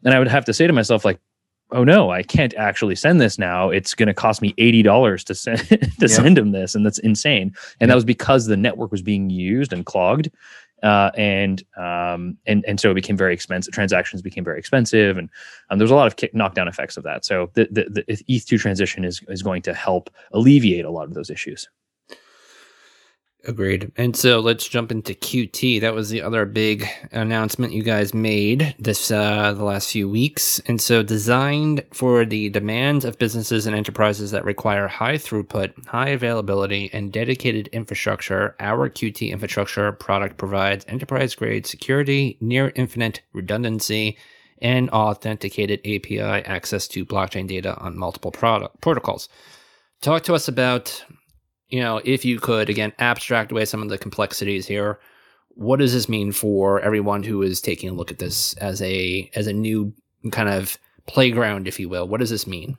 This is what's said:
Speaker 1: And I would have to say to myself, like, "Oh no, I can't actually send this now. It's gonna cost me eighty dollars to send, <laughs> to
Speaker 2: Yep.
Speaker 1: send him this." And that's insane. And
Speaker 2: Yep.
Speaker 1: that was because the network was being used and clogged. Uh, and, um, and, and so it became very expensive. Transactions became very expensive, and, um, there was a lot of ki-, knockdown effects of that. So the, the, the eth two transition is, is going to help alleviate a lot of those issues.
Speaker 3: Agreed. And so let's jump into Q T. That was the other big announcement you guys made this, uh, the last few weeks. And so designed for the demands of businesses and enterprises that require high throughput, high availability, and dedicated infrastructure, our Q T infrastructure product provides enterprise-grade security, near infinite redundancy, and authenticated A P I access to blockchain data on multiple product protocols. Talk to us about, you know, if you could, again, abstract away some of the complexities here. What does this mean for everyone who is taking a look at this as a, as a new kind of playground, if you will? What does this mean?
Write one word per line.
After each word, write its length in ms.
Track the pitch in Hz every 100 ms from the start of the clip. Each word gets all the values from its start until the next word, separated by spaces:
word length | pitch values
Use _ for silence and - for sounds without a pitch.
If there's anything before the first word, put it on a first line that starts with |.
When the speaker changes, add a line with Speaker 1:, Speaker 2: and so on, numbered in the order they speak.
Speaker 1:
And 100 | 123
I 60 | 131
would 80 | 127
have 160 | 139 -
to 80 |
say 140 | 110 165
to 60 |
myself, 320 | 147 110 113 104
like, 140 | 92 _ _ _ _ _
"Oh 120 | 127
no, 260 | 123 190 113
I 140 | 90
can't 320 | 92 156 131 107
actually 400 | 107 98 107 90
send 260 | 147 175
this 160 | 117 -
now. 320 | 92 90 92
It's 240 | 92 92
gonna 220 | - 110 98
cost 260 | 117 107
me 140 | 104 -
eighty 240 | 117 117
dollars 420 | 104 107 127 92 -
to 100 | 95
send, 240 | - 117
<laughs> 100 | -
to 80 | 214 - -
Speaker 2:
Yep. 100 | 147
Speaker 1:
send 280 | 110 131 156
him 140 | 104
this." 220 | 98 95
And 100 | 107
that's 140 | 104 101
insane. 560 | 110 107 147 127 95 - - -
And 20 |
Speaker 2:
Yep. 80 | 117
Speaker 1:
that 60 | 127
was 100 | 117
because 420 | 120 - 135 113
the 100 | 101
network 340 | 113 104 113
was 120 | 101
being 260 | 92 101 98
used 420 | 92 90 113 139
and 140 | 90 90
clogged. 460 | 98 90 127 156 _ - - _ _
Uh, 300 | 107 104 101 -
and, 460 | 104 98 98 95 - -
um, 600 | 90 87 87 87 87 - -
and, 180 | 104 101
and 120 | 101
so 100 | 107
it 60 | 95
became 220 | 92 101
very 180 | 92 90
expensive. 360 | - 92 92
Transactions 520 | - 101 92 90 95
became 200 | 90 -
very 140 | 87 73
expensive, 600 | - 135 113 113 104 92
and, 120 | 87 - - - _
um, 80 | 101
there 60 |
was 80 | 110
a 40 | 135
lot 120 | 127
of 80 | -
ki-, 140 | -
knockdown 340 | 110 98 92 87
effects 300 | 85 69 -
of 60 |
that. 220 | 76 71 -
So 260 | 95 90
the, 140 | 107 113
the, 140 | 104 - 104 -
the 160 | 104 -
eth 200 | 127 -
two 100 | 113
transition 460 | 104 95 95 -
is, 180 | 92 87 -
is 160 | 95
going 180 | 98 90
to 100 | 90 85
help 340 | - 90 - _ -
alleviate 540 | 104 120 143 117 87 78
a 40 |
lot 140 | 82
of 100 | 78
those 160 | 80 -
issues. 380 | 76 - 64 - _ _ _ _ - _ _ _ _ _ _ _ _ _ _ _ _ -
Speaker 3:
Agreed. 420 | 113 98 95 98 -
And 220 | 123 110
so 240 | 127 120
let's 260 | 113 113 -
jump 240 | 123 113
into 220 | 113 104
Q 340 | 95 - 123 107
T. 320 | - 131 117
That 160 | 113 110
was 140 | 107
the 120 | 110
other 240 | 87 113 104
big 400 | 104 107 104 104 - -
announcement 580 | 113 110 113 110 - 123
you 120 | 101
guys 300 | 107 107 101
made 640 | 113 110 107 101 127 156 -
this, 340 | 110 101 -
uh, 420 | 107 104 107 104
the 100 | 104
last 260 | 101 101 -
few 200 | 113 98
weeks. 500 | 107 139 - - - -
And 140 | 120
so 220 | - 117
designed 840 | 110 110 104 123 139 147 151 151 -
for 320 | - 127 123 117
the 240 | 110 104
demands 560 | 101 104 113 135 147 127
of 120 | 117
businesses 480 | 117 113 107 113 107
and 120 | 107
enterprises 540 | 104 107 107 104 104
that 120 | 104
require 460 | - 101 110 101 101
high 260 | - 113 151
throughput, 720 | - 110 98 110 98 - -
high 220 | 117 135
availability, 800 | 139 120 117 101 98 98 101 101
and 220 | - 101
dedicated 560 | 104 117 131 127 110 104
infrastructure, 880 | 113 107 101 - 104 - 95 104 -
our 300 | 104 113 135
Q 200 | - 117
T 220 | - 107
infrastructure 600 | 92 104 - 101 - 101
product 420 | 101 - 98 98 -
provides 480 | 98 98 98 98 -
enterprise-grade 760 | 123 - 131 131 - 113 110 104
security, 720 | - - 135 139 139 135 -
near 320 | 113 123 139 -
infinite 460 | 123 - 113 - _
redundancy, 840 | 101 92 104 120 110 - 110 107 110 - _ _ _
and 280 | 120 127 127
authenticated 880 | 110 107 104 110 107 101 - 101 101 101
A 140 | 104
P 200 | - 104
I 220 | 104 101
access 480 | - 95 - 104 -
to 160 | - 107
blockchain 420 | 101 95 98 95
data 300 | 95 95 -
on 180 | 90 85
multiple 340 | 90 - 90
product 500 | - 117 110 98 _
protocols. 480 | - 143 - - - _ - - _ _ _ _
Talk 220 | - 160
to 120 | 160 170
us 140 | -
about, 560 | 127 127 123 - - - - _ _ _ _ _
you 80 | 127
know, 220 | 120 110
if 220 | 120 131 123
you 140 | 120
could, 280 | - 113 107
again, 240 | 107 107 -
abstract 540 | 120 120 - 120 107
away 120 | 113
some 200 | 107 110
of 60 | 107
the 80 | 98
complexities 640 | - - 101 - 101 101 92
here. 340 | 104 104 104 _ _ _ _ _
What 280 | - 110 135
does 160 | 139
this 160 | 123 107
mean 220 | 110 101
for 500 | 98 107 101 95 98
everyone 400 | 104 107 101 101
who 220 | 101 104
is 180 | 95 92
taking 280 | - 87 92
a 40 |
look 160 | 92 85
at 80 | 85
this 380 | 87 - - -
as 260 | 101 98
a, 480 | 95 95 92 92 95 -
as 100 | 104
a 80 |
new 400 | 104 110 110 104 107 _ _ 117
kind 180 | 113 107
of 300 | 98 98 - _ _ -
playground, 600 | - 127 117 113 101 92
if 120 | -
you 80 | 90
will? 200 | 90 90
What 140 | 107
does 100 | 120
this 160 | 110 -
mean? 280 | 92 80